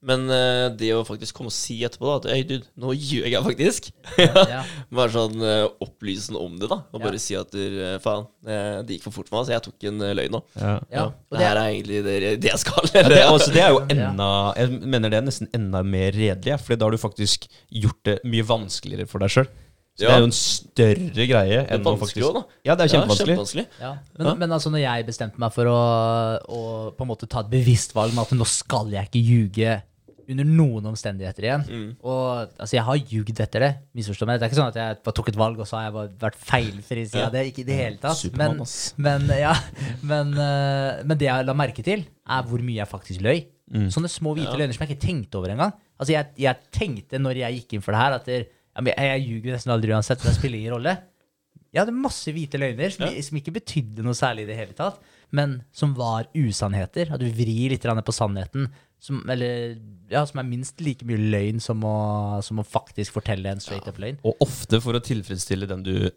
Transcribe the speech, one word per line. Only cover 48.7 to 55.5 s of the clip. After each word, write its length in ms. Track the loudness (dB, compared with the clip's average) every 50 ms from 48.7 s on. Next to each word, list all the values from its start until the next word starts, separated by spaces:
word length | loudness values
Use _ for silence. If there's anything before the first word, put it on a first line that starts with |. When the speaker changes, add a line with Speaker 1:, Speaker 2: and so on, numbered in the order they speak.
| _
Speaker 2:
ja, 80 | -4
men 120 | -2 -2 0
jeg, 80 | 0 0
jeg 240 | 0 0 0 -2 -4
ljuger 240 | -6 -6 -6 -6 -8 -6
nesten 160 | -2 0 0
aldri 160 | 0 2 2
uansett, 300 | 2 0 2 0 -2 0
for 80 | 2 2
det 80 | 2 2
spiller 200 | 0 -2 -4 -4
ingen 140 | -6 -6 -6
rolle. 220 | -4 -2 -2 -2 -2 -6 _ _ _ _ _ _ _ _ _ _ -20 _ _ _
Jeg 80 | 0 0
hadde 60 | 0 0
masse 380 | -2 -2 -4 -4 -4 -8 -8
hvite 220 | -6 -6 -6 -4 -4 -2
løgner 320 | -2 -2 -2 -2 -4 -4
som, 140 | -4 -4 -4 -4
Speaker 1:
Ja. 140 | -4 -6
Speaker 2:
som 160 | -8 -6 -6 -6
ikke 140 | -6 -6
betydde 460 | -8 -8 -8 -4 -4 -4 -4 -4 -6 -6 -2
noe 100 | -2 -2
særlig 300 | 0 0 -2 -2 -2 -6
i 20 |
det 100 | -8 -8 -8
hele 160 | -10 -12 -8
tatt, 240 | _ -6 -6 -6 -8 _ _ _ _ _ _
men 320 | -2 0 0 0